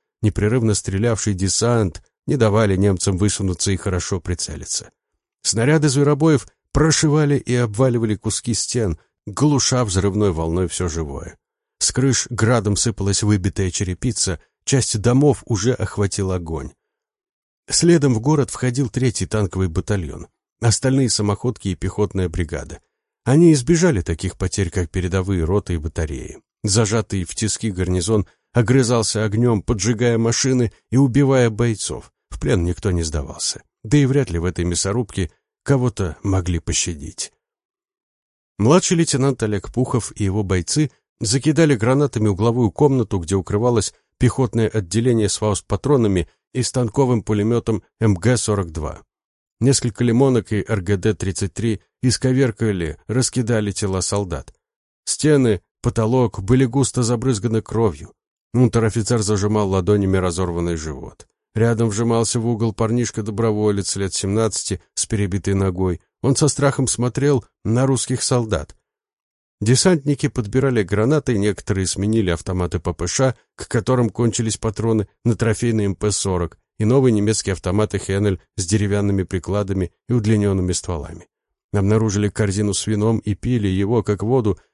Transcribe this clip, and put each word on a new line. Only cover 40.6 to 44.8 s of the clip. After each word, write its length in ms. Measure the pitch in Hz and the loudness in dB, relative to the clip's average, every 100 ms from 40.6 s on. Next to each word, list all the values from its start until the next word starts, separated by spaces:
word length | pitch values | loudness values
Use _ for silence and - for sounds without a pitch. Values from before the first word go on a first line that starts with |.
| 85 151 151 _ _ - | 0 -2 -2 _ _ -8
закидали 560 | 107 127 151 151 160 123 | -2 0 2 4 4 4
гранатами 520 | 113 135 147 113 107 | 2 2 0 0 0
угловую 440 | 92 113 117 113 | 2 0 2 0
комнату, 480 | - 147 131 107 98 | 2 2 2 0 -2
где 160 | 82 95 | -2 -2
укрывалось 580 | - 104 123 117 - - _ - | 0 0 2 2 0 -6 _ -2
пехотное 500 | 127 - 123 113 110 | 0 2 0 0 0
отделение 600 | 110 | -2